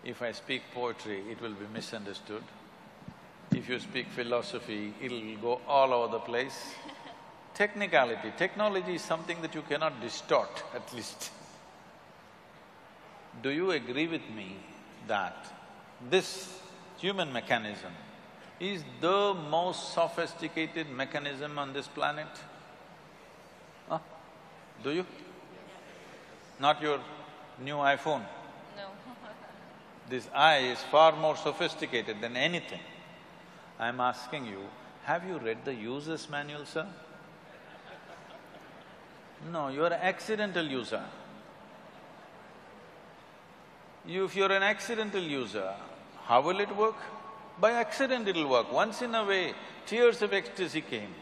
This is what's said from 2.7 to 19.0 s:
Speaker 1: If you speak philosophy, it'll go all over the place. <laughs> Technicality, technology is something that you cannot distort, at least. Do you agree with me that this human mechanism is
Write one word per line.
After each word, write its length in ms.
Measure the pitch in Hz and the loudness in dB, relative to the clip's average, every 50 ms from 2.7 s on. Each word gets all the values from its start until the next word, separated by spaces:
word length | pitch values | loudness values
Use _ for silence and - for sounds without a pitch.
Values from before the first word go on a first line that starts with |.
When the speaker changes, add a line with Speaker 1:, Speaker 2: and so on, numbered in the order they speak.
| - - - - - - - - - - - - - - - - | -20 -20 -20 -20 -20 -16 -16 -16 -16 -16 -20 -20 -20 -20 0 0
Speaker 1:
If 160 | - 127 113 - | 0 0 2 -2
you 100 | 127 117 | -4 -4
speak 300 | - - - 131 127 - | -4 -4 -4 -4 -4 -2
philosophy, 840 | - 127 120 117 123 120 113 - - 117 - - 110 104 104 104 107 - | -4 -4 0 2 2 0 0 -2 -6 -6 -6 -4 -4 -4 -4 -6 -6 -6
it'll 360 | 135 127 123 117 110 110 110 | -6 -6 -6 -6 -6 -8 -8
go 240 | 107 113 117 120 123 - 147 | -2 0 0 0 0 2 4
all 240 | 143 139 135 131 | 8 8 8 8
over 200 | 127 120 117 110 | 6 4 4 2
the 80 | 110 113 | 0 -2
place. 540 | - - 117 120 131 139 - - - - - - - | -2 0 0 0 0 0 -4 -10 -10 -10 -12 -12 -12
<laughs> 680 | - - - - - - - - - - - - - - | -14 -14 -14 -14 -16 -16 -16 -18 -18 -18 -20 -20 -16 0
Technicality, 760 | - 202 208 208 208 202 180 170 147 131 117 113 - - 110 104 - | 2 2 2 2 -2 0 6 8 8 8 8 2 -4 -4 -8 0 0
technology 560 | 170 185 - 202 214 214 196 190 180 180 180 | 0 0 2 2 2 2 2 2 0 0 -4
is 80 | 160 | -4
something 400 | - - 165 165 165 170 170 170 | 0 0 -2 -2 0 -4 -4 -4
that 120 | 165 156 - | -4 -6 -6
you 80 | 160 | -6
cannot 380 | 147 - 143 147 160 156 143 117 | -2 -2 0 2 2 0 0 -2
distort, 640 | 110 113 - - - - 160 127 101 - - - - - - | -6 -6 -6 -8 2 4 6 6 6 2 -4 -8 -8 -6 -8
at 180 | 123 107 - - | -8 -8 -8 -8
least. 360 | 120 107 - - - - - - - - - - - - - - - - - - - - - - - - - - - - - - - - - - - - - - - - - - - - - - 117 | -8 -8 -8 -10 -10 -12 -12 -12 -14 -18 -18 -18 -18 -20 -20 -20 -20 -20 -20 -20 -20 -20 -20 -20 -20 -20 -20 -20 -20 -20 -20 -20 -20 -20 -20 -20 -20 -20 -20 -20 -20 -20 -20 -20 -20 -18 -16 -16 -4
Do 80 | 113 131 | -2 -2
you 220 | 143 156 180 190 | 0 2 2 2
agree 340 | 175 143 117 113 123 143 160 170 | 2 0 0 -2 0 0 0 0
with 140 | 165 143 - - 110 | 0 -4 -6 -8 -10
me 220 | 107 98 92 95 95 - - - - - - - - - | -10 -10 -10 -12 -12 -14 -16 -18 -18 -18 -18 -18 -14 -4
that 400 | 107 107 101 95 87 - - - - - - - - - - - - - - 123 123 | -2 0 0 0 -2 -6 -10 -14 -14 -16 -16 -16 -18 -18 -18 -18 -20 -18 -14 -2 2
this 480 | 156 185 - - - - - - - - - - - - - - - | 4 4 4 2 -6 -8 -10 -10 -12 -14 -16 -16 -18 -18 -18 -18 -12
human 340 | - - 185 202 190 175 147 | -4 -4 -2 0 0 -2 0
mechanism 640 | 127 117 110 - 131 117 110 107 104 95 - 90 87 80 - - - - - - - - - - - - | -2 -4 2 2 2 2 2 -2 -6 -6 -8 -12 -12 -12 -16 -16 -18 -18 -20 -20 -20 -20 -20 -20 -10 -6
is 240 | 175 196 202 175 147 135 127 120 | -4 -4 -4 -4 -6 -10 -6 0